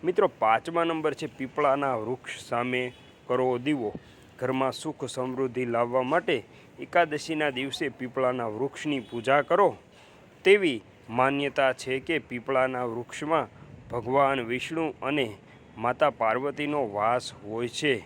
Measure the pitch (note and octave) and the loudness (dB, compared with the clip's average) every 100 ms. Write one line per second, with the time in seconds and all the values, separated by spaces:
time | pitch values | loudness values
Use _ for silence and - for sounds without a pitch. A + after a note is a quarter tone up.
0 | D#3 F3+ F#3+ - A2 A2+ C#3 E3 E3 D#3+ | 0 2 2 4 4 4 2 -2 0 0
1 | D3+ C#3 D3 - C3 - D3 C#3 C#3 A#2+ | -2 -4 -10 -10 -8 0 2 2 0 -2
2 | A2 B2+ - - - A#2+ B2 B2+ B2 - | -4 -8 -8 -14 -6 -4 -2 -2 -4 -10
3 | - - - B2 B2+ B2 C3 D3 G#2+ - | -20 -20 -2 0 2 0 -2 -2 -2 -8
4 | - - - - B2+ C3 C3 A#2+ D#3 D3 | -16 -20 -20 -8 -4 0 0 -2 -8 -8
5 | B2+ - B2+ B2+ C3 A#2+ B2 A#2 A#2+ B2+ | -8 -6 -6 -4 -4 -2 -2 0 2 0
6 | B2+ E3 F3+ C3+ - - - - C3+ F3 | 2 0 2 -2 -4 -20 -20 -18 0 2
7 | E3+ D3 - D#3 D3+ B2+ C3+ - D3+ - | 2 0 -4 -2 0 -2 -6 -4 -6 -6
8 | B2+ C3 B2+ B2+ A#2 G#2+ C3+ - D#3 C#3 | -8 0 0 0 -4 -4 -6 -4 -4 -4
9 | G#2+ A#2+ A2+ C#3+ - F3 F#3+ A2 - - | -4 -6 2 2 4 4 4 2 -18 -20
10 | - - - - F#3 G3+ F3+ A#2+ - - | -20 -20 -20 0 6 6 6 0 -8 -20
11 | - A#2 C3 C#3 C#3+ C3 C3+ B2+ - C3 | -8 2 2 2 -2 2 2 2 -4 -4
12 | C#3 D#3+ - B2 A#2 C3+ C3 B2+ B2 A#2 | 0 -2 -2 -10 0 2 2 0 -4 -6
13 | A#2+ - D3+ D#3+ A#2+ - - - - A#2+ | -8 -10 0 0 0 -8 -20 -20 -8 -8
14 | A2+ C3+ C#3 C3+ A2+ B2 - D#3+ D#3+ - | 0 4 4 2 -2 -4 -4 -4 -4 -4
15 | C3 D3 A#2+ G2 - - - - A#2 B2+ | -4 -2 -2 -6 -20 -20 -20 -4 -4 2
16 | D3 B2 A2+ A#2 C#3 C#3 D3 D3 A#2+ G2+ | 0 2 0 0 -2 -4 -4 -2 -2 0
17 | A2 B2 - - G#2 A2+ A#2+ - D3+ A#2+ | 0 0 -2 -14 -10 -6 -6 -2 0 0